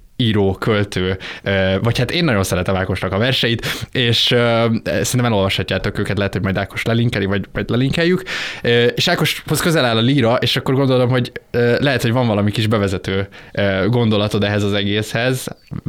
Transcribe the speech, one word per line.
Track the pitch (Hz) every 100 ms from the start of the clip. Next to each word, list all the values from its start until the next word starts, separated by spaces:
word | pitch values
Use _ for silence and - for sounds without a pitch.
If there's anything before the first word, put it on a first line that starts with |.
| - -
író, | 117 107 98
költő, | 90 - 104 101 95 92 95 - -
ö, | 101 98 95 95
vagy | 110 113
hát | 120
én | 175
nagyon | 170 104
szeretem | 95 90 90 95
Ákosnak | 92 95 95
a | 95
verseit, | 123 127 123 117 - - -
és, | 165 117 113 -
ö, | 123 120 117 117 113
szerintem | 87 78 - 123
elolvashatjátok | 120 104 95 - 95 95 107 104
őket, | 101 98
lehet, | 101
hogy | 98
majd | 95 95
Ákos | 98 -
lelinkeli, | - 113 117 110
vagy, | 95 101 -
vagy | - 101
lelinkeljük. | 120 135 170 170 180 - - - -
Ö, | 120 120
és | 120 - -
Ákoshoz | 170 151 - - 151
közel | 180 160
áll | 123 113
a |
líra, | 120 143 113
és | 127 120 135
akkor | 135
gondolom, | 131 135 127 123
hogy, | 127 120 - -
ö, | 120 120 117
lehet, | 143 123
hogy | 120
van | 123 120
valami | 104 104
kis | 107 107
bevezető, | 110 98 107 - 95 98 - -
ö, | - 101 95 95
gondolatod | 120 113 107 104 107
ehhez | 101 104
az | 101
egészhez. | 101 101 104 107 117 123 127 - - - -